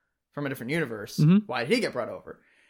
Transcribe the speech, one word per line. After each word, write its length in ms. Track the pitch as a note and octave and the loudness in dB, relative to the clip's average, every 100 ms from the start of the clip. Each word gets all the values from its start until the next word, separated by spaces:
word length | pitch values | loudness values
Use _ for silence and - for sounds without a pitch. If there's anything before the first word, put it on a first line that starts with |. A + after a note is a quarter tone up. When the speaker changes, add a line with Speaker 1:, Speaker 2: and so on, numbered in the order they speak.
| _ _ _ | _ _ _
Speaker 1:
from 120 | - C#3+ | -8 -6
a 20 | |
different 200 | C3 A#2+ | -6 -4
universe. 440 | E3 C#3 G#2+ G#2+ - | -2 -2 -6 -6 2
Speaker 2:
Mm-hmm. 300 | D#3 G3 G#3 | 6 6 4
Speaker 1:
Why 180 | B2 | -4
did 100 | A#2+ | 0
he 60 | A#3+ | 0
get 120 | E3 | 0
brought 140 | B2+ G#2+ | -4 -6
over? 300 | F#2 D#2 - _ _ | -10 -14 -20 _ _